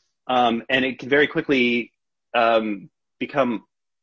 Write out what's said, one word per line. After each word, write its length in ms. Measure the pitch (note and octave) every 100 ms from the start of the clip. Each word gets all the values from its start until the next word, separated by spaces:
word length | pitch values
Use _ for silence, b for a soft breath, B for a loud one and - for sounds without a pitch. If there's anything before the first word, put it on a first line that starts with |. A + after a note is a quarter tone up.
| _ _ -
um, 380 | B2 A#2+ A#2 A2+
and 160 | B2+
it 140 | C3 A#2
can 100 | B2+
very 200 | C#3+ C#3+
quickly, 640 | E3 D3+ C3+ A#2+ A#2+ A2+ _ _ _ _
um, 560 | A#2+ A#2 A2+ A2 G2 F#2 _ _ -
become 440 | B2 D3 B2 G#2 _ _ _ _